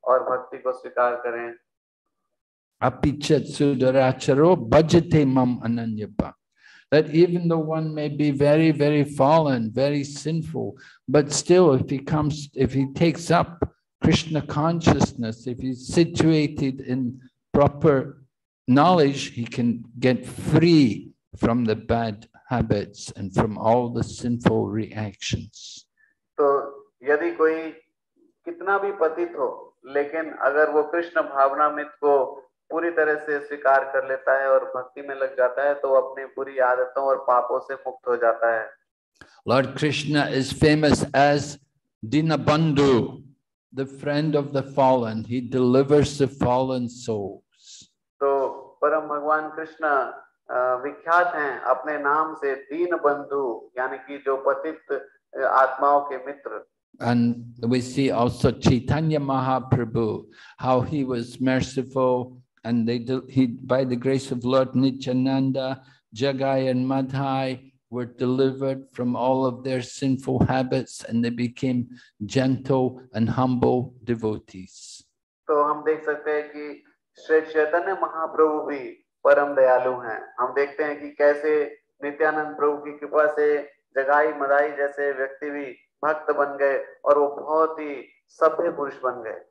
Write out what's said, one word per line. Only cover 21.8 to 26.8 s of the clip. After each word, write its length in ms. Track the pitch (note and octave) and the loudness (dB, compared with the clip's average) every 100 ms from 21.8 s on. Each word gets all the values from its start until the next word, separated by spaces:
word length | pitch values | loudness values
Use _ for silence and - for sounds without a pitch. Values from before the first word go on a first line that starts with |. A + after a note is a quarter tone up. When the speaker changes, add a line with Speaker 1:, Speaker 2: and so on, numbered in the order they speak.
| - A#2 A2+ G#2 - _ _ | 0 -2 -2 -6 -14 _ _
Speaker 2:
habits 640 | A#2+ A2+ G#2+ G2 - - - | -2 0 0 -2 -12 -18 -10
and 180 | G2 | -6
from 240 | F2 A2+ G#2 | -2 -2 0
all 320 | A2 A#2+ A#2+ | 2 2 2
the 140 | A#2+ | -4
sinful 640 | A2+ - B2 A#2+ - A2+ G#2 | -6 -6 -4 0 2 2 0
reactions। 1160 | G#2 G#2+ - G#2+ F#2+ - - G#2+ - - - _ _ _ _ _ - | -4 -6 -8 -10 -8 -6 -6 -8 -18 -20 -20 _ _ _ _ _ 0
Speaker 1:
तो 280 | C#3+ C#3 - - | 2 2 -2 -14